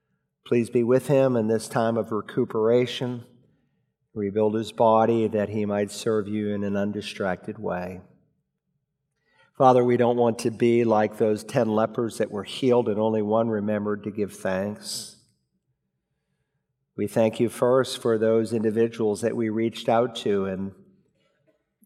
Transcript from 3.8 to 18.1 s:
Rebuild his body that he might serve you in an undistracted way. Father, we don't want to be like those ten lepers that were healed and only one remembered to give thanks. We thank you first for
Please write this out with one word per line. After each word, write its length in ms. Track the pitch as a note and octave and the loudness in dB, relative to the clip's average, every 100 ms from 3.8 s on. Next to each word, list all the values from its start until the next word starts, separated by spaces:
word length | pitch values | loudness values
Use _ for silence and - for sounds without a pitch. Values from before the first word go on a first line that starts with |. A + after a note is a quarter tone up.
| _ _ _ | _ _ _
Rebuild 400 | A2+ G2+ G2+ G#2+ | -6 -4 0 0
his 180 | G#2+ G2+ | 0 -4
body 560 | - A#2 A2 A2+ A#2 A2 | 2 4 6 4 2 0
that 220 | G#2+ G2+ | 0 -2
he 160 | G#2+ G#2 | -4 -2
might 240 | G2+ G#2 | -2 -2
serve 360 | - A#2 A2 G2+ | -4 -2 -2 -2
you 220 | G#2+ G#2 | -4 -4
in 100 | G#2 | -4
an 100 | G2+ | -4
undistracted 840 | G2+ G2+ G#2 G2+ - G2 F2+ - G#2+ | -2 -2 -4 -8 -6 -4 -4 -8 -8
way. 420 | G2+ F2+ F2+ F#2 - _ _ _ _ _ _ _ _ _ _ _ _ _ _ - | -6 -6 -8 -12 -18 _ _ _ _ _ _ _ _ _ _ _ _ _ _ 4
Father, 260 | C3 B2+ | 6 6
we 140 | B2 A#2+ | 6 4
don't 180 | A#2+ A#2+ | 4 4
want 220 | A#2+ A#2 | 2 2
to 100 | B2 | -4
be 340 | G#2+ A#2+ A#2 | 0 2 4
like 340 | A#2 G#2+ G#2+ - | 4 2 2 0
those 260 | A2+ G#2+ | 0 0
ten 240 | - C#3 A2 | -2 -2 0
lepers 480 | G#2+ A2 G#2+ A#2 - | 0 0 -2 -6 -4
that 140 | G#2 | -6
were 140 | G#2 | -6
healed 440 | G2 - C3 A#2+ A2 | -10 -2 2 2 2
and 100 | G#2 | 0
only 240 | A2 A2 | 0 0
one 280 | G#2 A2 A#2 | 0 0 0
remembered 540 | G#2+ G#2 G#2 G#2 G#2 | -2 -2 -4 -4 -6
to 60 | G#2 | -6
give 220 | G2 G2 | -6 -6
thanks. 800 | - G2 F#2 G2+ G#2+ - - - - _ _ _ _ _ _ _ _ _ _ _ _ _ _ _ _ _ - | -6 -4 -2 -4 -8 -10 -12 -12 -18 _ _ _ _ _ _ _ _ _ _ _ _ _ _ _ _ _ -6
We 120 | G#2 | -2
thank 320 | B2 A2 - | 2 2 2
you 80 | A#2 | -2
first 520 | - B2 C3 A#2+ - | 0 2 2 2 -2
for 180 | A#2+ | -2